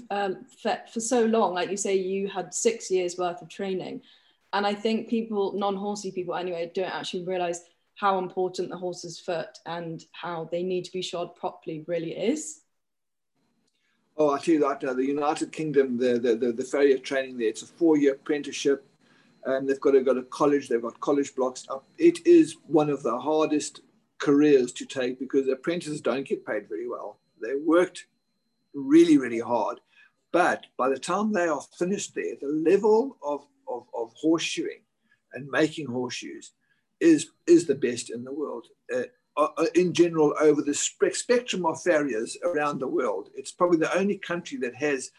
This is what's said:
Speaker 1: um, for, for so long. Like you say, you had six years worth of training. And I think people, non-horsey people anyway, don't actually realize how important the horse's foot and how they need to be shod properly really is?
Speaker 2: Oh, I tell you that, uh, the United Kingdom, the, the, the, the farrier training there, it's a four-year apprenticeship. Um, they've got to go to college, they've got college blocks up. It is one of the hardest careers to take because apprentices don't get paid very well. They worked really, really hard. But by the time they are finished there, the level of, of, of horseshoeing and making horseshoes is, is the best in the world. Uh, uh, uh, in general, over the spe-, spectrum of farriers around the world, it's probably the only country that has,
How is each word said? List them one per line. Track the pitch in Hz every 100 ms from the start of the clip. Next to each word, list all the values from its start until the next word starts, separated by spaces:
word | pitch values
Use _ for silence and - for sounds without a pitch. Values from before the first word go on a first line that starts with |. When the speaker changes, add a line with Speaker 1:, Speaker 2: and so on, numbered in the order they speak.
| -
Speaker 1:
um, | 202 202 175 - _
for, | 220 - -
for | 233
so | 226 247 226
long. | 226 190
Like | 180 165
you | 202
say, | 202 190
you | 185 196 196
had | 190 175
six | - 233 226 -
years | 185 175 175
worth | 175 170
of | 160
training. | - 196 185 135 135 _ _ _ _ -
And | 196 202
I |
think | 202 226 220 -
people, | 226 226 208 196
non-horsey | 196 202 190 208 202 190
people | 180 175 165
anyway, | 180 170 170
don't | 190 175
actually | 156 - 190 175
realize | 185 175 170 - _ _ -
how | 202 190
important | 185 185 185 185 180
the | 180
horse's | 180 175 170 160
foot | - 165 156 - -
and | 170 165 160 -
how | - 165 165 160
they | 170
need | 185 180 175
to |
be | 185
shod | 180 175 175 -
properly | 180 - - 160 156
really | 170 165
is? | - 196 302 - - _ _ _ _ _ _ _ _ _ _ _ _ _ _ _ -
Speaker 2:
Oh, | 151
I | 143
tell | 175 156
you |
that, | 139 139
uh, | 139
the | 127 135
United | 143 147 151 160
Kingdom, | - 156 139 131 120
the, | 127 120
the, | 120 110
the, | 120
the | 113
farrier | 123 143 143 131
training | - 139 131 127
there, | 110
it's | -
a | 113
four-year | - 165 151 139
apprenticeship. | 135 - 139 139 120 143 139 - _ _ _ _ _ -
Um, | 135 135
they've | 139
got | 147
to | 135
go | 127
to | 127
college, | 127 - 147 143 127
they've | 117
got | 117 -
college | - 143 135 -
blocks | 127 127 -
up. | 135 _ -
It | 170 165 170
is | 170 151 - -
one | 156 151
of | 139
the | 131 120
hardest | 139 156 151 147 - - _ _ _ -
careers | 151 143 151 139 120
to | - -
take | 135 127 127
because | 131 139 131
apprentices | 131 - 170 151 151
don't | 123 127 135
get | 202 -
paid | 107 101
very | 85 120
well. | 98 98 - _ -
They | 113 139
worked | 156 170 180 - - _ _ _ _ _ _
really, | 143 135 160 170 147
really | 123 113
hard. | 113 120 95 - _ _ _ _ _
But | 170 165 107 - -
by | 131
the | 131
time | - 185 214
they | 190 170
are | 139 - -
finished | 180 196 - -
there, | 87 113
the | 139
level | 156 160 196 214 220 269 -
of, | 147 143 _ _ -
of, | 123 -
of | 120 117 -
horseshoeing | 156 165 - - 139 - _ _ _ _ _
and | 151 143
making | 156 156 160 135
horseshoes | 123 127 - - - - _ _ _ _ -
is, | 170 151 - _ -
is | 170 -
the | 131
best | 123 120 -
in | 117
the | 127
world. | 147 127 120 - _ -
Uh, | 123 113 _ _ 143
uh, | 151 -
uh, | 160 170
in | 180
general, | 156 170 160 147 -
over | 151 147
the | 143
spe-, | 139 - - 180
spectrum | - - 240 240 190 165
of | -
farriers | 180 156 147 110 117 -
around | - 147 147 143
the | 131
world, | 151 120 98 - -
it's | -
probably | - 180 165
the | 156 170
only | 196 190
country | - 175 - 135
that | 123 117
has, | 147 135 -